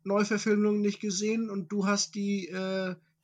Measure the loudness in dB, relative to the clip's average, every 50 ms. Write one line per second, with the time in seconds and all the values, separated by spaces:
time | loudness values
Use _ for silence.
0 | _ 0 2 2 2 2 0 0 2 2 2 4 4 4 2 2 2 0 0 -2
1 | -4 -4 -4 -2 0 0 0 0 -2 -2 -4 -6 -6 -4 -2 0 0 2 2 0
2 | 0 -4 -4 -4 -2 -2 -2 -2 -4 -4 -6 -4 -4 -2 -2 -2 -2 -4 -6 -8
3 | _ _ _ _